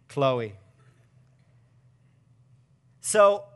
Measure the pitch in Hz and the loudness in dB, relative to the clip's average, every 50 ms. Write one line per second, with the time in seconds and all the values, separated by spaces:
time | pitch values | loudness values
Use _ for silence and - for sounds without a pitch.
0 | _ - - 143 139 135 127 120 117 107 98 - - _ _ _ _ _ _ _ | _ -12 -6 -4 -2 -2 -2 -4 -8 -12 -14 -18 -20 _ _ _ _ _ _ _
1 | _ _ _ _ _ _ _ _ _ _ _ _ _ _ _ _ _ _ _ _ | _ _ _ _ _ _ _ _ _ _ _ _ _ _ _ _ _ _ _ _
2 | _ _ _ _ _ _ _ _ _ _ _ _ _ _ _ _ _ _ _ _ | _ _ _ _ _ _ _ _ _ _ _ _ _ _ _ _ _ _ _ _
3 | - - - 214 202 202 202 202 - - - | -10 -2 2 4 4 4 4 0 -6 -16 -20